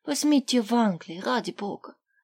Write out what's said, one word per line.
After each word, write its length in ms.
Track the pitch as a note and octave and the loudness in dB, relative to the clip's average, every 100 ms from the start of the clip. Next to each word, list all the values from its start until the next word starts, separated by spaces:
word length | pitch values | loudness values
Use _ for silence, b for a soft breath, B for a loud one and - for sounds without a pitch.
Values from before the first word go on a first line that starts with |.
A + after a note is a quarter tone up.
| - | -6
Возьмите 560 | C#4+ D4 C#4+ - B3 | -2 2 2 2 0
в 100 | G#3+ | 2
Англии, 480 | A#3+ A3 E3 - E3+ | 2 2 0 -6 -8
ради 300 | A3+ B3 - | -2 -2 -2
бога". 440 | - G3+ - - - _ _ | -6 -8 -10 -14 -20 _ _